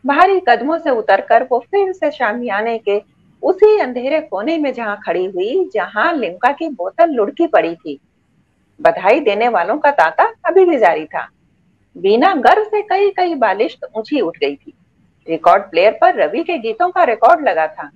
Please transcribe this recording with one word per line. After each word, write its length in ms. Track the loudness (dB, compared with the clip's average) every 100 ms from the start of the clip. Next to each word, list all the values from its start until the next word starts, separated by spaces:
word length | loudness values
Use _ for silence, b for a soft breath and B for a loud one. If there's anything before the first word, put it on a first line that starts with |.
| -2
भारी 340 | 2 2 2 2
कदमों 300 | 0 0 -4
से 120 | -2
उतरकर 520 | -2 0 0 2 -2 0
वो 80 | -4 -2
फिर 220 | -2 -2
से 180 | -2 -6
शामियाने 680 | -2 -4 -4 -6 -4 -4 -4
के 240 | -2 -4 _ _ _ _
उसी 380 | -4 4 4 4
अंधेरे 400 | 0 -4 -2 -4
कोने 380 | -4 -6 -4 -2
में 140 | -4
जहां 240 | -4 -8 -8
खड़ी 280 | -4 -4
हुई, 460 | -4 -4 -4 -2 -2
जहां 420 | -4 -4 -2 -2 -2
लिम्का 360 | -6 -2 -2
की 160 | -2 -8
बोतल 420 | -8 -8 0 0
लुढ़की 360 | 2 -2 -2 0
पड़ी 280 | 2 0
थी। 260 | -6 -12 -14 _ _ _ _ _ _ _ _
बधाई 400 | 0 0 0 2
देने 280 | 0 0 0
वालों 300 | 0 -2 0
का 120 | 0
तांता 440 | 2 0 2 -2 -2
अभी 200 | 0 4
भी 140 | 4 4
जारी 260 | 2 2
था। 240 | -6 -12 -12 _ _ _ _ _ _ -4
बीना 360 | 0 2 2
गर्व 300 | 2 2 2
से 180 | 0 -4
कई 280 | -2 0 0
कई 240 | 0 -2
बालिश्त 540 | 0 -2 0 -4 -6 -12 -10
ऊंची 240 | -4 -4
उठ 180 | -4 -4
गई 180 | -6 -6
थी। 180 | -18 _ _ _ _ _ -10
रिकॉर्ड 340 | 0 2 2
प्लेयर 300 | 2 2 2
पर 220 | 4 2
रवि 280 | 2 -2 -2
के 160 | -4 -6
गीतों 320 | -6 -2 -2
का 140 | 0
रिकॉर्ड 440 | 0 4 4 4 2
लगा 180 | 0 -4
था। 240 | -6 -16